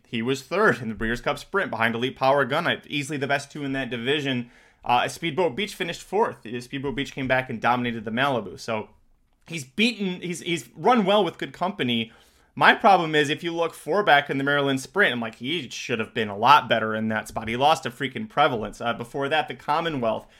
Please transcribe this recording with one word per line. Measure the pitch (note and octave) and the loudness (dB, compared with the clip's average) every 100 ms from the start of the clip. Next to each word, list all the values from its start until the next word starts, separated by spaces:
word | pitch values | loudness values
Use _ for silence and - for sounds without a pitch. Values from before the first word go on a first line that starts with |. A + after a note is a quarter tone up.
| _ | _
he | A#2 | -4
was | A#2 C3+ | -2 -2
third | - F3+ G#3+ A#2 | -2 2 2 2
in | A2 | -4
the | |
Breeders' | G2+ A2+ A#2 | -6 -4 -2
Cup | D#3 C3 | -4 -4
Sprint | - G3 E3+ | -4 -4 -2
behind | A2 A2+ | 0 0
Elite | A2+ B2+ - | 0 -4 0
Power | C3+ C#3+ B2 | 2 4 2
Gun, | D3 E3 G#2+ - | 0 -2 -4 -4
easily | D3 C#3 D3+ | -8 -6 -4
the | C3+ | -2
best | C#3 - | -2 -4
two | D#3 | -8
in | C#3 | -6
that | C3+ B2 | -6 -6
division. | A#2+ A#2+ D3+ C#3 B2 A#2+ - _ _ | -4 -2 -2 -2 -4 -6 -14 _ _
Uh, | - A#2+ A2 | 0 2 0
Speedboat | - E3 D3 E3 | -4 -6 0 -2
Beach | A#2+ G#3 | -2 -6
finished | - E3+ E3 | -6 -8 -8
fourth. | - F#3+ A3 - - A#2+ | -4 -2 -2 -4 -10 -10
Speedboat | B2 C#3 C#3 | -8 -8 -6
Beach | C3 C3+ | -6 -6
came | - C3 | -6 -2
back | C3 B2+ | 0 -2
and | A2+ | -2
dominated | A#2 B2 B2 A#2 A2 | 0 0 -2 -6 -4
the | |
Malibu. | A2+ C#3+ B2 G2+ E2 | 0 0 0 -4 -10
So | - A2 G2+ _ _ _ _ _ - | -6 -6 -6 _ _ _ _ _ -12
he's | E3 | -12
beaten, | C3 - A#3 G#3 G3 F3+ | -6 0 0 0 -4 -4
he's, | F3 F3 | -6 -6
he's | - E3+ - | -4 -4 -6
run | - E3+ B3 | 0 4 4
well | F#3 G#3 | 6 4
with | F3+ - | 2 -2
good | D3+ | -8
company. | - F3+ G3+ B2+ A#2 A2+ - _ _ _ | -4 -4 -2 0 0 -2 -10 _ _ _
My | - E3 | 4 6
problem | B3 A3+ F#3 E3 | 8 6 6 6
is | D3+ C#3+ | 2 2
if | D3 | 0
you | F3+ | -4
look | E3+ E3 | -2 -2
four | - - F#3+ | -4 -2 0
back | F#3+ C#3+ C#3+ | 6 4 4
in | C#3 | -2
the | |
Maryland | C#3 C#3+ C#3 C3+ | 0 2 2 -2
Sprint, | - G3 F#3 | -2 0 2
I'm | A#2+ | 0
like, | A2+ - | -6 -8
he | B2 E3+ A#2+ | -6 -6 -6
should | - - A2+ | -10 -4 -4
have | G#2+ | -2
been | - G#2+ | -4 -4
a | G2+ | 4
lot | A#2 D3 C3 | 8 8 6
better | A2+ A2 | 0 0
in | A2 A2 | -2 -2
that | A2 - | -2 -6
spot. | A2+ A2 | -8 -6
He | A#2+ | 2
lost | C#3+ D#3+ - | 4 2 -2
a | |
freaking | - C3 A#2+ A2 | -6 -6 -6 -4
Prevalence. | - D3 A#2+ G#2+ - | 2 2 2 -6 -6
Uh, | A#2+ | -4
before | A2 A#2+ C#3+ C#3 | -4 -6 -6 -2
that, | D#3 - | 0 -2
the | |
Commonwealth, | B2+ - D3+ E3 C#3+ A2+ A2 - _ | -6 -4 -2 -2 -2 -2 -4 -8 _